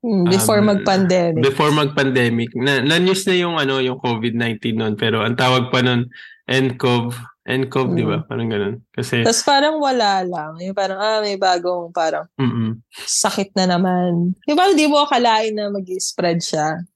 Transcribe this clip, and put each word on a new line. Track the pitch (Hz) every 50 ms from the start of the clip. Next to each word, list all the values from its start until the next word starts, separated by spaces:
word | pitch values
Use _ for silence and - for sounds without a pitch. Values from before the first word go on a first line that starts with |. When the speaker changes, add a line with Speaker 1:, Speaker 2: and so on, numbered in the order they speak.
| -
Speaker 1:
Hmm, | 233 208 190 175 175
before | 185 196 220 - 220 208
Speaker 2:
um, | 208 214
Speaker 1:
mag-pandemic. | 202 190 - 208 190 190 196 175 180 185 175 170 165 160
Speaker 2:
before | 135 135 135 - 151 151
mag-pandemic, | 147 151 147 143 147 143 139 135 127 131 120 117 117 117 117 113
na, | - 123 127 139 139 131 123
na-news | 147 160 175 180 185 190 190 190
na | 202 185 180
yung, | 175 175 170
ano, | 160 143 135 135 135
yung | 127 127 127
covid | 123 - 123 117 110 113 120 110
nineteen | 117 120 117 110 107 - 120 110
nun, | 110 113 110 104 98
pero | 117 110 113 113 104
ang | 110
tawag | 120 120 131 127 127 127 120 123
pa | - 127
nun, | 123 127 123 120 123 123 - - - - - _ _
N | - 127 131 131 131 123
cov. | 123 - 127 123 120 117 120 120 120 117 - _ _ _ -
N | 123 131 135 127
cov, | - 135 127 98 180
di | 165 -
ba? | - 101 -
Speaker 1:
Mm. | 156
Speaker 2:
Parang | - 117 117 117 113
ganun. | 110 101 98 101 113 120 - _
Kasi | _ - 123 - - 120
Speaker 1:
Tas | 117 165 233 - -
parang | - 285 277 285 302 311 311
wala | 294 269 262 247 220 202 196 190 185
lang. | 180 180 165 151 156 160 165
Yung | 180 190 196
parang, | 202 196 190 190 190
ah, | 208 220 220 214
may | 214 208 202 190
bagong | 190 185 180 175 175 180 180 180 170 170 175
parang | 175 160 160 156 151 165 - _
Speaker 2:
Mm-mm. | - 135 120 117 117 113 110 117 117 _ _ - - -
Speaker 1:
sakit | - - - - 202 - - 196 196 _
na | 196 185 185
naman. | 175 175 190 185 180 180 180 180 175 170 175 180 185 - _
Yung | - 294 330
parang | 359 403 381
di | 302 302 294
mo | 294 294 294
akalain | 285 277 240 240 233 220 220 226 220 214
na | 208 208 202
mag-spread | 202 202 185 180 185 190 - - - - 180 175 170 170
siya | - - - 160 151 156 156 165 175 - _